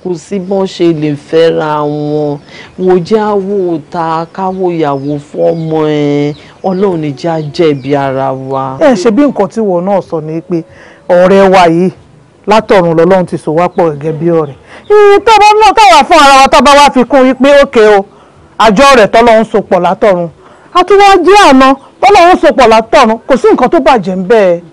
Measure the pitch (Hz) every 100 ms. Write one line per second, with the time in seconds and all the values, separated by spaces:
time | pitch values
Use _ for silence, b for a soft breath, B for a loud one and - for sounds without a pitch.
0 | 185 170 - 202 180 196 190 - 170 160
1 | 151 143 - 160 165 165 156 151 147 151
2 | 147 151 151 143 B B B - 185 185
3 | 165 214 214 202 190 202 180 165 143 180
4 | 160 160 165 - 190 190 185 170 151 139
5 | 139 147 143 - 170 170 160 156 151 151
6 | 147 143 147 147 B B 190 185 202 170
7 | 151 135 170 160 147 139 165 143 127 143
8 | 139 131 135 131 131 135 135 135 302 226
9 | 233 214 285 - 196 226 214 175 180 202
10 | - 165 156 160 165 170 160 B B B
11 | B 180 180 196 196 190 175 165 185 -
12 | _ _ _ _ - 214 214 208 170 165
13 | 165 190 175 165 - 156 175 175 170 147
14 | 156 151 165 165 147 131 B B B 415
15 | 415 403 403 427 415 427 427 415 415 320
16 | 262 330 277 277 269 302 269 285 285 269
17 | 240 277 254 262 269 285 277 240 214 202
18 | 196 b b b b b 220 190 277 262
19 | 196 220 233 220 220 214 - 185 175 190
20 | 220 180 170 - b b b 359 370 403
21 | 403 392 320 403 370 262 269 269 B B
22 | 381 403 349 359 330 233 240 226 226 320
23 | 233 226 - 254 440 392 240 339 277 262
24 | 180 185 180 233 190 175 170